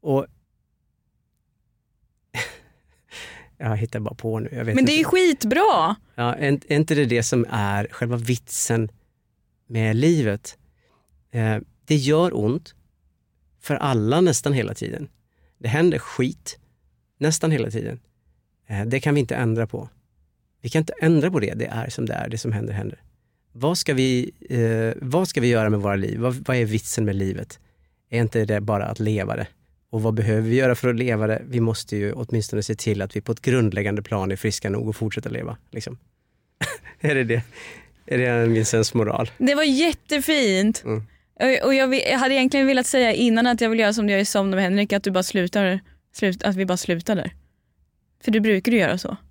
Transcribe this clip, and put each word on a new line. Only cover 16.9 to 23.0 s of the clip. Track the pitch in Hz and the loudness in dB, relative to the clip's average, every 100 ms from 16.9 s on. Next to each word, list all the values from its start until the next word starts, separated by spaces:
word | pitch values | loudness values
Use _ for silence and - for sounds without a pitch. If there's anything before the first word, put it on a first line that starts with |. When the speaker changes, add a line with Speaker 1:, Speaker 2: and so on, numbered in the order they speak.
| _ _ _ | _ _ _
Speaker 1:
nästan | 147 156 160 | -2 0 0
hela | 151 113 | 0 -2
tiden. | 110 107 117 _ _ _ _ _ _ _ | -4 -6 -10 _ _ _ _ _ _ _
Eh, | 104 110 | -6 -2
det | 131 | 0
kan | 151 | 2
vi | 147 | 2
inte | 120 127 | 0 0
ändra | 120 113 113 | 0 0 -2
på. | - - _ _ _ _ _ _ _ | -6 -12 _ _ _ _ _ _ _
Vi | 120 | -4
kan | 160 | -2
inte | 160 480 | -2 0
ändra | 165 165 151 | 4 4 4
på | 180 | 0
det. | 104 | -2
Det | 110 113 | -4 -6
är | 113 123 | -6 -8
som | - 123 | -6 -6
det | |
är. | - 110 | -4 -6
Det | 113 | -6
som | 117 | -4
händer, | 107 110 | -4 -4
händer. | 101 104 - | -6 -8 -10